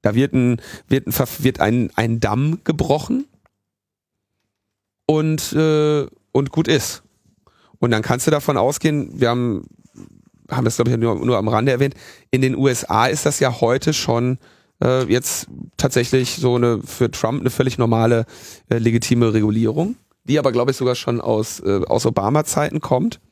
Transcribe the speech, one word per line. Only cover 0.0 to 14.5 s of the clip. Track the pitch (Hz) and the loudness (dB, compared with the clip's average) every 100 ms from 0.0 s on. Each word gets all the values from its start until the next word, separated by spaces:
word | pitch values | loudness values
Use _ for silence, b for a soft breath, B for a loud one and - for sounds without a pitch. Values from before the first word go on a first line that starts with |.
Da | - | 2
wird | 107 139 | 2 2
ein, | 127 123 120 B B _ | 2 2 0 B B _
wird | 135 - | -2 0
ein | |
Verf-, | - 127 - | -2 -2 0
wird | 147 - | -2 2
ein, | 101 120 104 - | 0 2 0 -2
ein | 113 113 | -2 0
Damm | 107 110 147 165 | 0 0 0 -2
gebrochen | - 151 - 151 - 262 285 _ _ _ _ _ _ _ _ _ _ _ _ _ _ _ _ _ - | -4 -2 0 -2 0 -6 -6 _ _ _ _ _ _ _ _ _ _ _ _ _ _ _ _ _ -2
und, | 156 156 156 - | 0 0 -2 -2
äh, | 147 160 151 151 151 - _ _ | 0 2 2 0 0 -4 _ _
und | 135 139 | -2 0
gut | - 156 | -2 0
ist. | 143 - - _ _ _ _ _ b b _ | 0 -2 -12 _ _ _ _ _ b b _
Und | 120 | 0
dann | 110 | 0
kannst | 107 123 160 | 0 0 2
du | |
davon | 147 143 131 | 0 0 0
ausgehen, | 120 143 160 151 - - | 0 0 -2 -2 -4 -2
wir | 120 | 0
haben, | 120 120 95 - _ _ _ 50 _ _ _ - | 0 -2 -4 -10 _ _ _ -20 _ _ _ -8
haben | 127 117 | -2 0
das, | - | 2
glaub | 120 | 0
ich, | 120 | 2
nur, | 117 92 123 | 0 0 0
nur | 113 | 0
am | 107 | 2
Rande | 107 131 | 2 2
erwähnt, | 123 135 - B B B | 2 0 -2 B B B
in | 127 | 0
den | 131 135 | 0 2
U | 135 | 0
S | 123 - | 0 0
A | 101 123 | 2 2
ist | 147 151 | 0 -2
das | - | 0
ja | 131 120 | 0 2
heute | 117 131 - | 0 2 0
schon, | 151 - 117 123 127 b | -2 0 0 0 -4 b